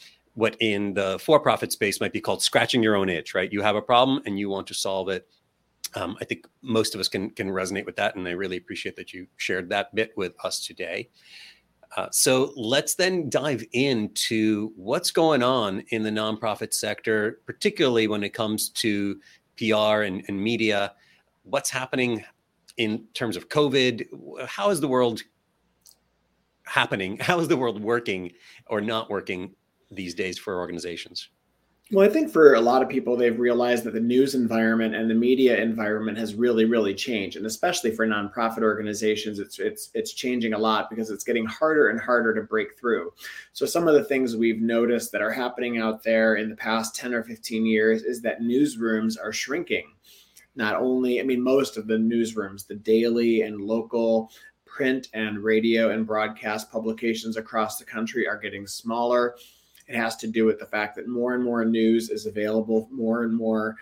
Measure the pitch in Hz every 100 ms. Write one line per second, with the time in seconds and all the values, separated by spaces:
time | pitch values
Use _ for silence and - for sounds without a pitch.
0 | - _ _ - 107 - 113 101 101 98
1 | 98 92 - 147 135 110 95 - 104 -
2 | 104 101 98 92 - 127 117 127 110 104
3 | 95 85 - 95 95 101 104 104 - 123
4 | 131 139 127 98 101 98 92 98 101 95
5 | 92 92 - _ _ _ _ _ - -
6 | 87 87 - - - _ 131 113 107 104
7 | 95 104 101 - 98 92 92 98 98 92
8 | 101 98 90 87 95 107 - 95 98 90
9 | 92 95 92 - - 95 90 101 98 101
10 | 110 - 90 - 92 - - 82 87 92
11 | 113 _ - - - - _ _ _ -
12 | - - - 131 143 - 110 135 151 -
13 | 180 185 147 139 143 127 113 120 139 120
14 | 104 - - 113 107 104 110 - 95 151
15 | - - 165 143 123 131 104 95 - 113
16 | 107 107 107 107 113 110 107 - 107 104
17 | - 107 107 - - - 208 208 143 117
18 | 110 104 101 - 110 107 - - 113 101
19 | 101 98 - - _ - 110 107 107 107
20 | 104 92 - 98 104 117 110 101 98 -
21 | _ _ _ _ - 139 - 131 127 135
22 | 123 113 - _ _ _ - - 110 107
23 | - - 117 90 - 151 147 135 127 117
24 | - - - - 127 - 202 180 143 127
25 | 123 107 - _ _ _ _ _ _ _
26 | _ _ _ _ _ _ - - 123 117
27 | 95 107 - 175 160 147 123 104 107 120
28 | 120 95 90 - - - - 110 104 113
29 | 113 101 87 92 92 - _ _ _ 95
30 | 90 85 92 90 - 90 87 87 85 85
31 | - - - _ _ _ _ _ _ 196
32 | 202 320 294 165 147 120 117 131 131 135
33 | 120 120 120 113 120 120 120 120 113 113
34 | 117 123 139 131 113 113 113 113 110 107
35 | 113 113 120 131 127 107 113 113 107 107
36 | 110 104 110 101 120 113 113 117 101 98
37 | - 110 95 - 107 110 180 180 117 113
38 | 113 104 101 - 113 113 110 104 104 104
39 | 107 104 107 101 98 - 101 - - 113
40 | 110 - 127 123 113 107 110 107 - 113
41 | 110 101 - 160 156 - 156 156 117 113
42 | - 120 113 107 104 107 104 - 120 104
43 | 87 - - - - - 139 170 170 147
44 | - 135 127 113 117 110 113 117 117 117
45 | - 104 104 120 123 123 123 117 110 110
46 | 113 113 110 107 110 110 113 113 113 -
47 | 127 120 113 113 - 113 113 110 110 110
48 | - 120 117 107 117 127 147 117 113 110
49 | 110 110 104 110 - 156 - 95 78 _
50 | _ - _ - _ - 107 95 127 127
51 | 127 123 135 123 127 135 135 110 107 110
52 | 110 117 113 110 98 98 - 104 107 110
53 | 117 117 117 113 107 104 101 113 113 117
54 | 113 113 113 - - _ _ - 135 135
55 | 131 107 110 104 107 110 113 113 113 110
56 | 110 107 107 110 113 110 - 117 110 110
57 | 117 110 113 110 110 113 107 - - 113
58 | 110 123 101 107 104 98 101 - 113 113
59 | 120 123 120 - - _ _ _ - 117
60 | 113 113 113 113 110 104 110 107 104 101
61 | 92 123 123 123 123 117 113 113 110 113
62 | 113 107 107 101 107 110 110 110 110 131
63 | 113 117 117 113 113 110 107 113